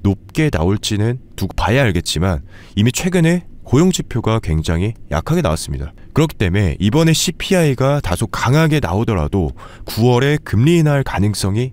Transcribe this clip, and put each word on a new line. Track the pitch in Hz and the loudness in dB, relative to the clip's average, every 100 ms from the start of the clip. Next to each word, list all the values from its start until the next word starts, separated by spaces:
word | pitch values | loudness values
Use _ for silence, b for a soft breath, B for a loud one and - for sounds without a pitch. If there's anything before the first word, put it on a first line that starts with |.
높게 | 101 95 - - 156 | 0 -2 -4 -2 0
나올지는 | 98 85 107 - 104 110 131 - - | 0 0 -2 -2 -2 -2 -2 -10 -8
두고 | 95 - | -6 -2
봐야 | - 127 | 0 2
알겠지만 | 127 85 - - 95 78 - B B - | 2 0 -2 -2 -2 -2 -6 B B 0
이미 | 113 | 0
최근에 | - 185 180 165 175 - - | 0 -2 2 2 0 -4 -18
고용 | - 127 185 | 0 2 4
지표가 | 175 - 117 107 113 | 0 -4 -4 0 -2
굉장히 | - 80 78 82 101 113 - | 0 -2 0 -2 -2 -6 -6
약하게 | 76 - 170 | -6 -2 0
나왔습니다. | 120 80 - 71 71 - B | 0 -2 -4 -8 -8 -14 B
그렇기 | - 156 - | 0 0 0
때문에 | 95 95 95 67 | 0 2 0 0
이번에 | 101 151 165 | 0 2 2
씨피아이가 | 156 - - - 185 156 127 135 143 | 2 -2 -6 0 2 2 2 0 0
다소 | - 87 110 | -2 -4 -4
강하게 | - 113 147 160 151 | -2 0 2 2 2
나오더라도 | 80 95 117 98 73 98 78 - B B - | 0 -2 0 0 0 0 -2 -6 B B -10
구월에 | - 120 123 139 147 | 0 2 4 2 0
금리 | - 101 139 170 | 0 2 4 4
인하할 | 151 143 | 4 2
가능성이 | 131 - 104 101 98 104 127 | -2 -2 -2 0 -2 -2 -4